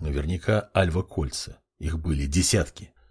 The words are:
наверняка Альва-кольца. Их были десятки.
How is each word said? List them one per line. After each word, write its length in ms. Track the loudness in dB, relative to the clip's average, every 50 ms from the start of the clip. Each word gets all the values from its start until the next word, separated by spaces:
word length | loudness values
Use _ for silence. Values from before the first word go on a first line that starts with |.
наверняка 720 | -4 -2 -2 -2 0 -2 -2 -2 0 0 0 0 0 0 _
Альва-кольца. 840 | 4 4 4 2 0 -4 -2 -2 -2 -2 -2 -4 -8 -10 -10 -14 -18 _ _ _ _
Их 200 | -4 -4 -4 -2
были 280 | -2 0 0 0 0
десятки. 640 | 0 2 2 2 4 4 2 2 0 -4 -16 -18 -18 _ _ _ _